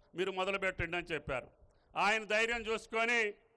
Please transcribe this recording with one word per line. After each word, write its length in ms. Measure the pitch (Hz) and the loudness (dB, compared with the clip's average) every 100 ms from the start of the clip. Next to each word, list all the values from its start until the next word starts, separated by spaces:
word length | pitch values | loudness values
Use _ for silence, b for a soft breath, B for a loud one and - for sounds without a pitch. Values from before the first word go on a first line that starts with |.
| _ | _
మీరు 180 | 165 190 | -4 -2
మొదలుపెట్టండి" 640 | 185 185 196 190 185 170 175 | 0 0 0 0 -2 -2 -4
అని 100 | 170 | -2
చెప్పారు. 400 | 151 - 131 - - - b b 160 | -4 -2 -4 -6 -14 -20 b b 0
ఆయన 280 | 190 220 | 2 2
ధైర్యం 380 | 208 214 226 240 | 2 2 2 0
చూసుకొని 720 | 214 220 - 226 226 240 214 - _ | -2 -4 -2 0 2 2 2 -2 _